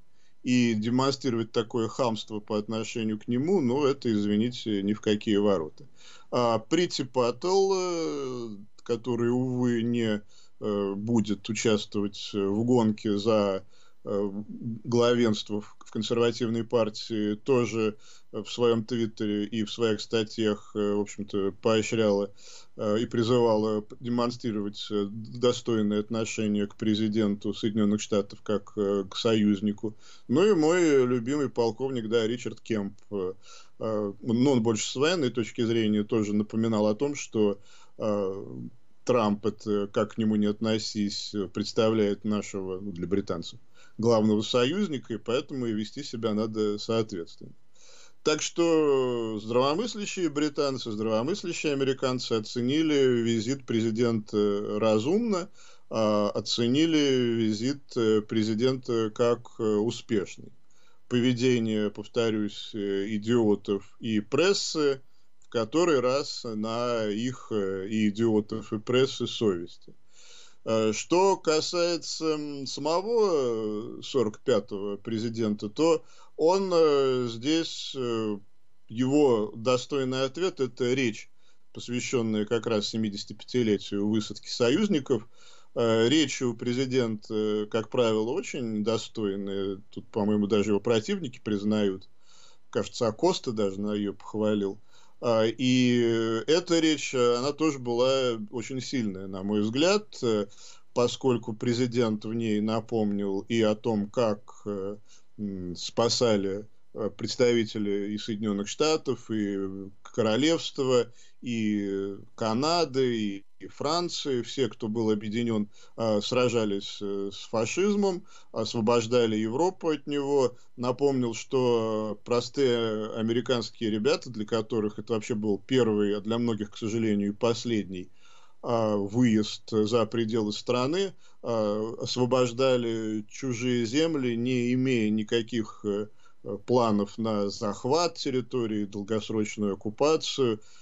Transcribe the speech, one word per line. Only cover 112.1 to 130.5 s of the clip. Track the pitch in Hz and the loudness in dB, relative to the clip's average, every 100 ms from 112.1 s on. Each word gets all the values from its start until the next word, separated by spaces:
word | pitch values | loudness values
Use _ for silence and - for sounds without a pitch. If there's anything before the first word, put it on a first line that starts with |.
| 98 - | -8 -12
Канады, | - 110 110 156 175 151 131 127 117 | -4 -2 0 2 2 0 0 0 0
и, | 104 98 - - | -2 -4 -12 -16
и | 95 | -14
Франции. | - 143 170 175 - 147 123 | -6 -2 -2 -2 -4 -2 -2
Все, | 117 - 117 | -2 -2 -2
кто | - 110 | -2 -4
был | 113 110 | 0 0
объединен, | 104 107 113 117 110 104 - - - | 0 -2 -2 0 0 -2 -8 -14 -4
э, | 113 104 | 0 0
сражались, | - 127 123 117 104 98 - - | 2 2 2 2 0 -2 -6 -8
э, | 101 98 98 | -6 -4 -6
с | - - | -8 -4
фашизмом, | 113 113 170 202 208 196 175 - - - | -2 0 0 2 2 0 -2 -8 -18 -10
освобождали | 117 110 120 107 120 113 123 117 107 | -6 -4 0 2 2 4 2 4 2
Европу | 110 127 180 185 165 | 0 0 0 0 -2
от | 151 147 | -2 -2
него. | 143 139 143 123 - - - | -4 0 2 2 0 -14 -4
Напомнил, | 123 127 143 131 120 | -2 2 2 2 0
что | 110 - 131 123 117 110 107 107 101 | -4 -2 2 4 4 2 0 -2 -4
простые | - 120 117 143 131 120 113 107 107 | 0 0 0 2 2 4 0 -2 -4
американские | 117 110 120 131 120 101 - 113 | -2 0 2 2 0 -2 -4 -2
ребята, | 107 127 175 139 | 2 2 0 -2
для | 110 104 | -8 -2
которых | 113 107 113 104 104 | -2 0 -2 -2 -4
это | 104 | -4
вообще | 113 - | -4 -2
был | 110 107 98 | -2 0 -2
первый, | - 131 113 104 104 104 | 2 2 4 4 2 0
а | |
для | 101 117 | -2 0
многих, | 117 107 104 | 0 -2 -6
к | - | -6
сожалению, | 113 113 110 101 101 | -4 0 2 2 0
и | 101 | 0
последний, | 117 113 120 110 90 92 95 - - - - - | 0 0 -2 -2 -2 -8 -12 -16 -20 -20 -20 -10
а, | - 113 110 101 | -2 0 2 0
выезд | 101 117 123 107 107 - - | 0 4 4 4 2 -4 -2
за | 110 104 120 107 | 0 2 2 2
пределы | 120 113 117 104 | 0 0 0 0